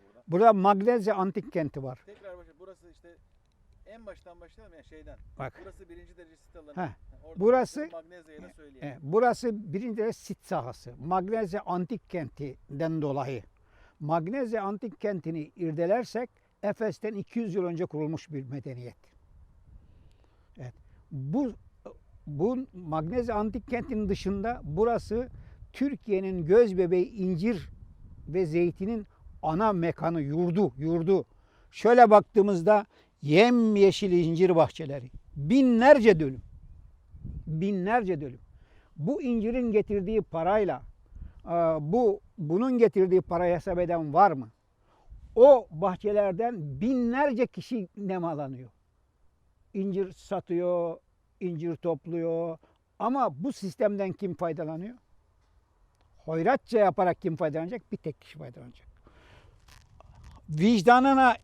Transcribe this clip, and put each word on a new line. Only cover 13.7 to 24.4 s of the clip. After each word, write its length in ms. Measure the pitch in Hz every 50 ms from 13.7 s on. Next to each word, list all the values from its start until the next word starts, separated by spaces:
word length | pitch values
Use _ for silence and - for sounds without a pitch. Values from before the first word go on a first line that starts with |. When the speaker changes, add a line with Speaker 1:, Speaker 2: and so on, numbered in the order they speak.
| _ _ - _ _ _
Speaker 2:
Magnezya 640 | 151 147 160 170 156 175 226 277 262 226 226 220 196
antik 380 | 196 208 202 - 226 - -
kentini 500 | - 214 208 160 - 160 165 165 147 - _
irdelersek 760 | - 175 160 156 151 170 175 202 240 233 - - 226 247 - _ _ _ _ _ _ -
Efes'ten 520 | 202 208 - 226 214 151 - - 214 226
iki 240 | 202 - - - 233
yüz 160 | 233 208 165
yıl 80 | 202 180
önce 220 | 175 170 160 180
kurulmuş 460 | - - 147 156 151 165 151 - -
bir 120 | 156 139 135
medeniyet. 540 | 123 131 143 120 143 127 123 120 120 - _ _ _ _ _ _ _ - - - - _ _ _ - - - - - - - - - - _ _ _ _ _ _ _ _
Evet. 160 | - 139 123 - - - - - - _ _
Bu, 420 | - 139 131 139 160 254 294 240 - - - - _ _ _ - - - _ _ - - -
bu 300 | 156 147 143 165 226 254 247 269 - -
Magnezya 640 | 180 180 160 151 160 156 165 233 254 240 233 220
antik 320 | 208 214 220 190 247 -
kentinin 420 | - 247 240 233 - 254 214 214 190
dışında 520 | 196 - - 190 202 202